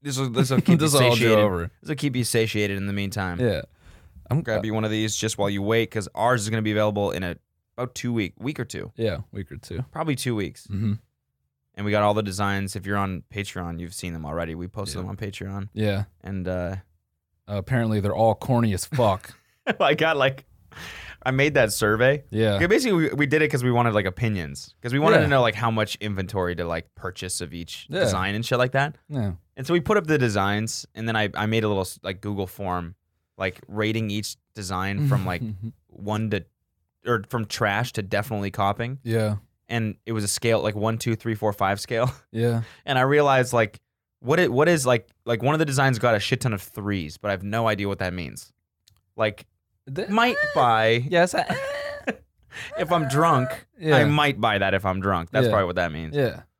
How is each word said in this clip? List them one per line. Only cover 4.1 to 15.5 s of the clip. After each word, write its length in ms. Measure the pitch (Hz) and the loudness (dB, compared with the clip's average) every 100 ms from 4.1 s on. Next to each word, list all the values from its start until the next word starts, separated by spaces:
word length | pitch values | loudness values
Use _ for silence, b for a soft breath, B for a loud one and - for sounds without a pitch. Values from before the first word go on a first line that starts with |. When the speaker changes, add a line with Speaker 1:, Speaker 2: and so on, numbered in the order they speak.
| b - | b -4
Speaker 2:
I'm 100 | 143 | -2
Speaker 1:
Grab 240 | 117 107 | 0 -2
you 80 | 107 | -2
one 120 | 107 | -2
of 60 | 110 | 0
these 260 | 110 110 - | 0 -2 -2
just 200 | 110 - | -4 -2
while 140 | 101 | -2
you 100 | 101 | -2
wait, 300 | 101 113 110 | 0 2 2
'cause 180 | 113 92 | -4 -8
ours 260 | - 113 127 | 0 2 2
is 60 | 104 | 2
gonna 140 | 113 | 0
be 80 | 107 | 2
available 400 | 107 107 104 101 | 2 2 2 0
in 140 | 80 | 0
a, 120 | 90 85 _ _ _ - | -4 -8 _ _ _ -10
about 180 | 123 - | -8 -6
two 160 | 123 | -2
week, 220 | 117 95 - | 0 -2 -4
week 220 | 123 151 | -8 -6
or 40 | 120 | -8
two. 260 | - - | -8 -10
Speaker 2:
Yeah, 240 | - 113 95 101 | -4 -2 -2 -8
week 180 | 101 92 | -10 -10
or 60 | - | -12
two. 280 | - 85 131 | -10 -8 -8
Speaker 1:
Probably 240 | 151 160 | -6 -4
two 220 | 131 131 110 | -2 -2 -2
weeks. 300 | 92 - - | -4 -8 -10
Speaker 2:
Mm-hmm. 240 | 98 107 107 _ _ _ _ _ _ _ | -4 -2 -4 _ _ _ _ _ _ _
Speaker 1:
And 120 | - 104 | -8 0
we 40 | |
got 120 | 104 | 2
all 80 | 104 | 4
the 80 | 104 | 2
designs. 540 | 104 92 101 98 98 101 | 0 -2 -2 -2 -4 -8
If 80 | 95 | -4
you're 120 | 101 | -2
on 260 | 98 92 - | -2 -6 -8
Patreon, 460 | 104 101 - 87 82 | -8 -8 -8 -8 -8
you've 140 | 85 | -10
seen 180 | 90 90 | -10 -10
them 140 | 82 76 | -8 -6
already. 280 | 82 82 | -6 -6
We 140 | 82 90 | -6 -10
posted 280 | 107 98 - | -10 -8 -8
Speaker 2:
Yeah. 40 | |
Speaker 1:
them 60 | 92 | -8
on 60 | 95 | -8
Patreon. 520 | 104 98 98 | -10 -10 -10